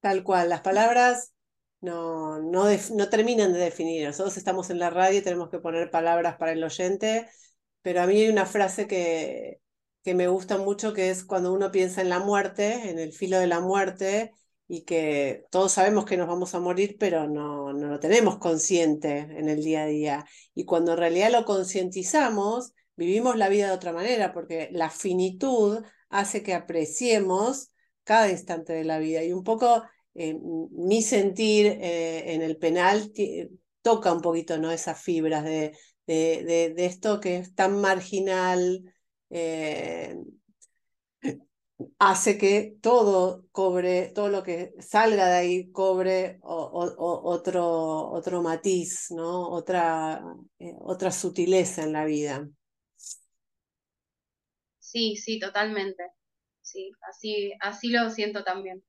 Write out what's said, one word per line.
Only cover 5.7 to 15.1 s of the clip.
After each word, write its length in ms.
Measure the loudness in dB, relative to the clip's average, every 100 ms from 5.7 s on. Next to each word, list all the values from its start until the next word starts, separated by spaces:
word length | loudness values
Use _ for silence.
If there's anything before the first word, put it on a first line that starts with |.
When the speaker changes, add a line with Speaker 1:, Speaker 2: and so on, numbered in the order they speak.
| -2 -2
Speaker 1:
palabras 460 | 0 2 2 2 -2
para 160 | -2
el 100 | -2
oyente, 640 | -4 -2 -2 0 0 -2 -4 _ _ _ _ _
pero 200 | -2 2
a 60 | 4
mí 140 | 6
hay 80 | 6
una 160 | 4 2
frase 420 | 2 0 0 -2
que, 720 | -2 0 -2 -4 -8 -12 -16 _ _ _ _
que 120 | -2 0
me 120 | 2
gusta 300 | 0 0 -2
mucho, 360 | -2 -2 -4
que 160 | 0 -2
es 140 | -2
cuando 300 | -2 -2 0
uno 180 | 0 0
piensa 300 | 2 0 0
en 80 | 0
la 100 | 0
muerte, 680 | 2 2 0 -2 -2 -2 -6
en 100 | -6
el 140 | -8
filo 260 | -6 0 2
de 80 | 4
la 120 | 2
muerte, 720 | 2 0 0 -2 -2 -2 -4 _ _ _ _
y 200 | -12 -2
que 580 | 0 0